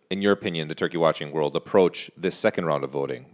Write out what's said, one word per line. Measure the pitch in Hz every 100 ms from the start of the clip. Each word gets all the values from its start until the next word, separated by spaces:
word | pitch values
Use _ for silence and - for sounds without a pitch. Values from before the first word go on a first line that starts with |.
| _
in | 98
your | 101
opinion, | 101 98 82 78
the |
Turkey | 80 85 85
watching | 82 - 73
world | 78 76
approach | 82 - - 87 - - -
this | 90
second | - 107 101
round | 82 73
of | 67
voting? | 71 67 62 -